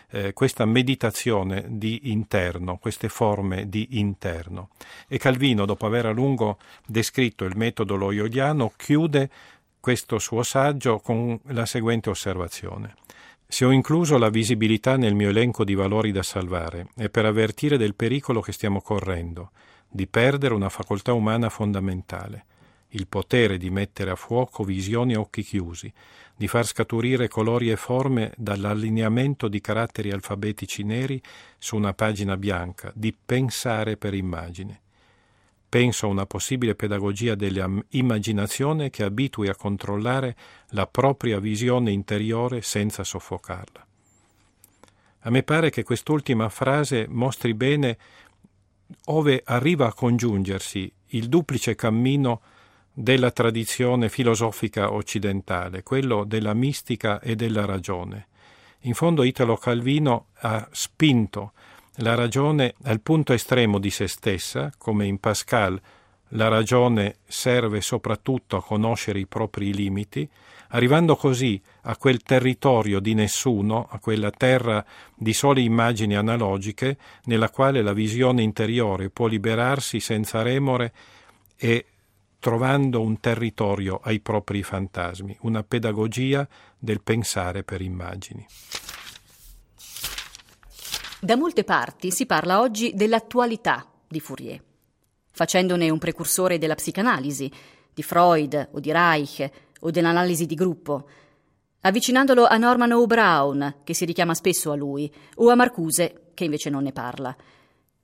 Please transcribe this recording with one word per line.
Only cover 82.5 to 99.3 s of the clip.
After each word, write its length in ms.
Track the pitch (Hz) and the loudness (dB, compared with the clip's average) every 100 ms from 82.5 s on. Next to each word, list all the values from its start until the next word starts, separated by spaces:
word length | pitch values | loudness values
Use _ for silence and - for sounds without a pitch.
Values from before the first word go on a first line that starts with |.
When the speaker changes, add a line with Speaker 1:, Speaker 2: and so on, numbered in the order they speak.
| 117 131 139 135 120 | 0 2 2 2 0
Speaker 1:
un 180 | 110 110 | 0 0
territorio 800 | 120 113 117 - 104 101 95 92 | -2 0 -2 -2 -2 0 -2 -4
ai 160 | 113 107 | -2 -2
propri 460 | - 107 - 101 | -2 -4 -2 -4
fantasmi, 760 | 92 95 98 92 87 92 95 - | -4 -6 -6 -6 -6 -8 -12 -8
una 200 | 117 110 | -4 -4
pedagogia 840 | 104 120 110 107 113 123 131 139 143 - - _ | -2 -2 -2 -2 -2 -2 0 0 -2 -10 -20 _
del 260 | 110 104 | -4 -2
pensare 600 | - 117 104 101 90 95 | 0 0 -2 -2 -4 -6
per 180 | - 92 | -8 -8
immagini. 640 | 92 90 87 95 - - - - - - - - - - _ _ - - _ - - - - - - - _ _ - - - - - - | -6 -8 -10 -12 -14 -16 -20 -20 -14 -14 -12 -16 -18 -20 _ _ -20 -20 _ -20 -20 -12 -10 -10 -14 -20 _ _ -20 -20 -10 -10 -10 -6
Speaker 2:
Da 160 | 190 240 | 0 2
molte 280 | 339 220 | 2 0
parti 460 | 196 160 120 - 226 | 2 0 0 -4 -4
si 160 | - 262 | -2 0
parla 340 | 160 175 190 | 2 4 4
oggi 320 | 254 214 233 | 2 0 -2
dell'attualità 960 | 196 214 226 220 240 240 226 165 123 - _ _ | 0 2 2 0 0 0 0 -2 -2 -4 _ _
di 140 | 156 | -10
Fourier, 420 | - 131 120 - _ _ _ _ _ _ _ | -8 -12 -12 -14 _ _ _ _ _ _ _
facendone 580 | - 165 185 185 175 165 | -2 2 2 2 2 2
un 80 | 156 | 2
precursore 640 | 170 - 160 - 185 170 | -2 -4 -2 0 2 2
della 160 | 156 | 0
psicanalisi, 760 | 151 - 190 247 170 139 139 139 - - _ _ | -2 -4 -2 0 0 -2 -6 -8 -10 -20 _ _
di 80 | - | -12
Freud 680 | - 170 175 160 143 147 131 | 0 6 6 6 2 -2 -4
o 60 | 151 | -6
di 140 | 139 | 0
Reich 580 | 160 175 156 143 | 4 4 4 0